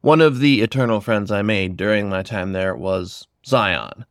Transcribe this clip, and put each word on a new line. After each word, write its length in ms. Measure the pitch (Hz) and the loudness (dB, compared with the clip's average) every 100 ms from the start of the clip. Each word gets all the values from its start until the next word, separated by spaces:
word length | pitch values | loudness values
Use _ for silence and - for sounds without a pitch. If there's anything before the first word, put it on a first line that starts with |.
One 200 | 131 156 | 4 4
of 180 | 156 127 | 4 4
the 220 | 143 131 | 2 4
eternal 400 | 110 135 123 110 | 2 0 0 0
friends 280 | 104 107 101 | 0 -2 0
I 140 | 104 | -2
made 340 | 104 104 92 87 | 0 0 -2 -2
during 320 | 98 107 101 | 0 0 0
my 140 | 95 | -4
time 280 | 98 107 92 | -4 -6 -6
there 220 | 95 95 76 | -4 -4 -4
was 520 | 95 95 90 - - _ - | -4 -4 -6 -14 -20 _ -2
Zion 600 | 131 104 82 55 - 117 | 0 2 0 -6 -14 -20